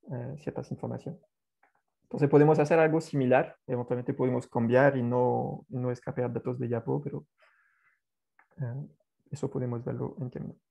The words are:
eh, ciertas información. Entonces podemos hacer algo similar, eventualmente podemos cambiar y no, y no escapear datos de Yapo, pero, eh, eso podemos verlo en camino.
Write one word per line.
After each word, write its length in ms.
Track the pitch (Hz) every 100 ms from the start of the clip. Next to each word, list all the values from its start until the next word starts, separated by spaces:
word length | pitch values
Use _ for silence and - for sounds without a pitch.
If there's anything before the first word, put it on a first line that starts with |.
| -
eh, 220 | 131 123 147
ciertas 320 | - - 143
información. 480 | 139 120 120 - - _ _ _ _ _ _ _ _
Entonces 240 | _ - 143
podemos 300 | 147 147 151
hacer 200 | 147 165
algo 220 | 160 156
similar, 560 | 160 147 127 127 - - -
eventualmente 480 | 123 120 123 127
podemos 320 | - 127 123 120
cambiar 500 | 120 117 123 139 131
y 60 |
no, 640 | 120 123 123 120 123 - -
y 100 | 131
no 120 | 123
escapear 420 | 123 - 127 123
datos 260 | 117 123 123
de 100 | 120
Yapo, 320 | 117 113 135
pero, 240 | 143 143 147 _ _ _ _ _ _ _ _ _ _ _ _ -
eh, 260 | 127 127 147 _ _ _ _
eso 200 | 147 135
podemos 340 | 127 123 120
verlo 320 | 123 120 127 -
en 100 | 127
camino. 240 | - - - _